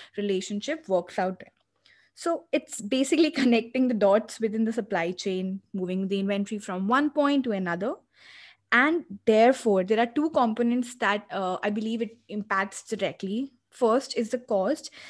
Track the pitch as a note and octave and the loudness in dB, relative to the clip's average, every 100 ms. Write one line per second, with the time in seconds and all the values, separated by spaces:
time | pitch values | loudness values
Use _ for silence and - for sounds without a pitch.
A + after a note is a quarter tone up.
0 | - - G3+ F#3+ F#3+ G3+ C4+ D#4 - F3+ | -14 -6 -4 -2 -4 -6 -6 -6 -2 -2
1 | F3 - F#3 F#3 - _ _ _ _ _ | -2 -2 -4 -4 -14 _ _ _ _ _
2 | _ - E4+ E4 - - - - G#3 C4 | _ -6 -4 -4 -2 -4 -4 -12 -2 -2
3 | C4+ D#4 D#4 D#4+ B3 A#3 A#3 C4 B3+ A3 | 2 4 2 2 4 2 2 0 0 4
4 | G3+ G#3 A3 - A3 A3 A3+ A#3 G3+ F#3 | 4 4 2 -4 -2 0 -2 -2 -2 -2
5 | E3+ F#3 G3 F#3 F#3 F#3+ - G3 F3+ F#3 | -2 -4 -4 -4 -4 -6 -8 -6 -4 -2
6 | G3 G3 G3 G3+ G3+ G#3+ G3+ F#3 F#3+ C4 | -2 -2 -2 -2 -4 -6 -6 -4 0 2
7 | D4+ D4 C#4 C#4+ B3 G3 F3+ E3+ G#3+ F4+ | 2 2 2 2 0 -2 -2 -4 -4 -6
8 | _ _ - - - _ _ A#3 C#4+ E4+ | _ _ -20 -20 -20 _ _ 2 4 0
9 | - G3+ - G#3+ A#3+ B3+ A3+ F#3+ F#3 A3 | -4 -4 4 6 6 6 2 2 2 2
10 | A#3 D4 D#4 D#4 A#3 A3+ A#3 A#3+ A#3+ - | 0 0 0 2 2 2 0 0 -2 -2
11 | G#3 G#3 - G3 F#3 F#3 G#3+ G#3 A3 A3+ | -2 -2 -4 -4 -4 -2 -2 -2 -4 -4
12 | A3 - - G#3 G3+ G3 G3 - - G3+ | -6 -10 -12 -8 -2 -2 -2 -8 -10 -4
13 | F#3 - F#3+ A3 C4+ _ _ - A#3 A#3+ | -4 -4 -6 -4 -6 _ _ 0 2 2
14 | - - A3+ B3 - G3+ F#3+ D#4 - - | 0 -4 -4 -4 -2 0 0 -2 -8 -20